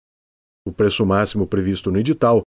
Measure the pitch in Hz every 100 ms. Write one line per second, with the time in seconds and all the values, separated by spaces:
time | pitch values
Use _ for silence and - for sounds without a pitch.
0 | _ _ _ _ _ _ - 92 104 -
1 | 101 98 104 107 92 101 92 95 98 95
2 | 123 156 120 117 -